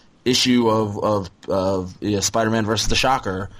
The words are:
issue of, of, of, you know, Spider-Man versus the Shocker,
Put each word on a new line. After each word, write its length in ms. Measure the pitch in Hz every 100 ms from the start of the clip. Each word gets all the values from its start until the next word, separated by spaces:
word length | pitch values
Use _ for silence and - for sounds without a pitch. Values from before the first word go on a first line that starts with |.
| _ _
issue 440 | - 127 131 123 117
of, 300 | 110 107 101
of, 320 | 107 104 90 _ -
of, 460 | 98 95 95 90 92
you 100 | 101 104
know, 40 |
Spider-Man 440 | 95 117 110 113 104
versus 220 | 107 -
the 80 | 113
Shocker, 520 | 131 131 104 95 98 -